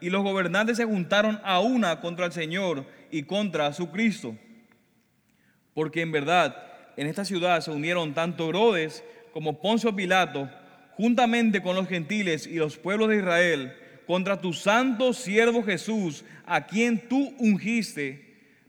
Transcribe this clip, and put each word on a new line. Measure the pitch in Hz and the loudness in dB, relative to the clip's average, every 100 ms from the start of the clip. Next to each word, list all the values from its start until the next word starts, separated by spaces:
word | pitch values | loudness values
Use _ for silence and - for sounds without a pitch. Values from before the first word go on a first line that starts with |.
y | 170 | -4
los | 196 | 0
gobernantes | 196 196 175 190 220 226 | 0 0 0 0 0 0
se | |
juntaron | 233 208 170 202 214 214 | 0 -2 0 2 2 0
a | 196 180 | 0 0
una | 220 254 190 160 | 2 2 2 0
contra | 170 170 175 | -4 -4 -4
el | |
Señor | 175 156 180 190 143 135 - - | -4 -4 -2 -2 -4 -6 -16 -10
y | 160 | -8
contra | 143 196 208 160 147 | -4 -2 -2 0 -2
su | 143 175 | -2 -6
Cristo. | 175 226 180 123 107 - - _ _ _ _ _ _ _ _ _ _ _ | 0 0 0 -6 -12 -16 -20 _ _ _ _ _ _ _ _ _ _ _
Porque | - 156 160 | -4 -4 -2
en | 165 | -2
verdad | 156 139 175 151 - - - - - | -2 2 4 2 0 -16 -20 -18 -8
en | 143 | -6
esta | 180 | -4
ciudad | 196 190 175 170 | -4 0 2 2
se | 156 | 0
unieron | 151 156 175 156 | -4 -2 -2 -2
tanto | 143 170 165 165 | -2 -2 -2 -2
Herodes | 170 233 185 156 - - - - | 2 4 4 0 -6 -18 -20 -16
como | 160 156 - | -8 -6 -4
Poncio | 190 226 226 202 | 0 0 0 -2
Pilato, | 185 185 175 143 139 - - - _ - | 2 2 2 -2 -8 -10 -20 -20 _ -2
juntamente | 220 240 240 233 226 202 | 2 4 4 4 4 2
con | 180 | 0
los | 185 190 | -2 -2
gentiles | 180 151 214 190 156 - | -4 -4 -2 0 -2 -2
y | 165 | -2
los | 151 147 | -2 -4
pueblos | 170 208 220 | -4 0 2
de | 214 | 2
Israel, | 185 170 175 151 131 - - - - | 4 4 4 2 -2 -10 -20 -14 -2
contra | 180 190 196 | 0 0 -2
tu | 180 | -4
santo | 160 196 220 262 220 254 | -2 2 4 4 2 0
siervo | 233 180 208 233 233 | 0 0 2 4 4
Jesús, | 214 180 - 220 180 139 - - | 0 -2 -2 -2 -2 -6 -14 -18
a | - 170 - | -2 -2 -2
quien | 196 240 233 - | 0 2 0 0
tú | 262 277 - | -2 -2 0
ungiste, | 226 190 165 233 208 - 139 139 - _ _ _ | 2 2 2 -2 -2 -6 -8 -8 -18 _ _ _